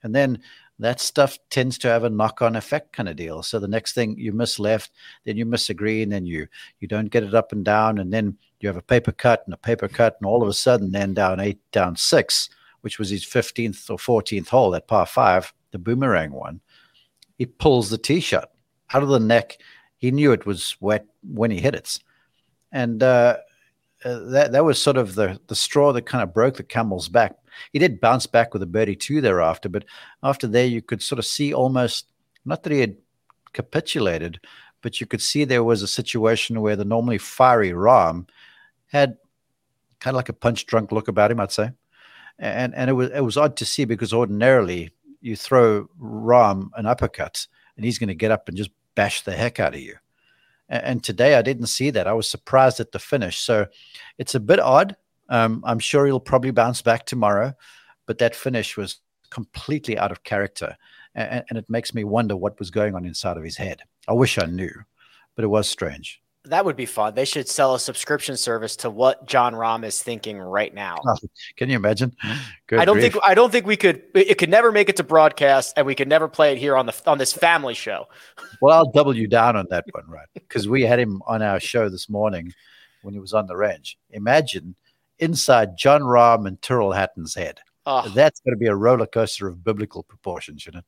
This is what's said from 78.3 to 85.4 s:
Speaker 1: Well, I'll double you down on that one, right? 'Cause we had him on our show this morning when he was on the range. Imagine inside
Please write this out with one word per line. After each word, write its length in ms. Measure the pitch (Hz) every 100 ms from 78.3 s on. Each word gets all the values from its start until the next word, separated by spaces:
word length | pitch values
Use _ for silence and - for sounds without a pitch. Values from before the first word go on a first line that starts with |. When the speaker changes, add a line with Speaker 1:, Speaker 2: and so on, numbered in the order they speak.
| - - -
Speaker 1:
Well, 160 | 135 160
I'll 160 | 151
double 240 | 143 143 117
you 100 | 110
down 300 | 117 117 107
on 80 | 87
that 160 | 90 -
one, 120 | - 76
right? 220 | 78 73 - _
'Cause 180 | 117 101
we 140 | 131
had 160 | 117 120
him 240 | 117 98 -
on 140 | 110
our 200 | 107 95
show 280 | - 123 107
this 220 | 92 -
morning 420 | 104 107 90 85 - _ _ _ _
when 140 | 101
he 60 | 101
was 120 | 92
on 140 | 107 98
the 100 | 90
range. 400 | 104 80 - - _
Imagine 640 | 107 104 147 143 95 87 92 _ _ _ _
inside 580 | 165 160